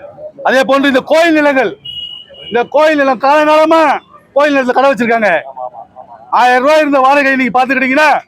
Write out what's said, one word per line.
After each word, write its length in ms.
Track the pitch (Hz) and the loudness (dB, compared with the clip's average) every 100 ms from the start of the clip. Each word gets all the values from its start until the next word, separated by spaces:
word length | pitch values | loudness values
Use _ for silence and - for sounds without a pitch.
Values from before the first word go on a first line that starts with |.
| - - - - 190 | -20 -20 -20 -6 -2
அதே 160 | 262 262 | 0 0
போன்று 220 | 277 285 | 0 0
இந்த 100 | 254 - | -2 0
கோயில் 260 | 311 339 311 | 2 2 2
நிலங்கள், 320 | 285 262 208 - - - - - - - 180 | 0 0 -2 -6 -16 -16 -16 -18 -20 -20 -6
இந்த 140 | 226 240 277 | -4 -2 0
கோயில் 240 | 311 294 | 2 2
நிலம் 220 | 269 220 277 | 0 0 0
காலங்காலமா 560 | 302 302 311 311 320 294 208 - - _ 269 | 2 2 2 2 2 2 -2 -8 -20 _ -2
கோயில் 180 | 294 277 | 0 0
நிலத்துல 220 | 247 254 | 0 2
கடை 100 | 277 | 2
வச்சிருக்காங்க. 400 | 220 233 233 202 156 135 131 127 - - 127 - - - 190 | 0 0 0 0 -2 -4 -12 -14 -14 -20 -20 -20 -20 -4 0
ஆயிரம் 240 | 247 254 277 | 2 2 2
ரூபாய் 180 | 311 302 | 2 2
இருந்த 160 | 277 262 | 2 2
வாடகை 300 | 285 269 262 | 2 0 -2
இன்னைக்கு 220 | 240 247 | -2 -2
பாத்துக்கிட்டீங்கன்னா 500 | 254 262 254 277 302 202 | -2 -2 -2 0 0 0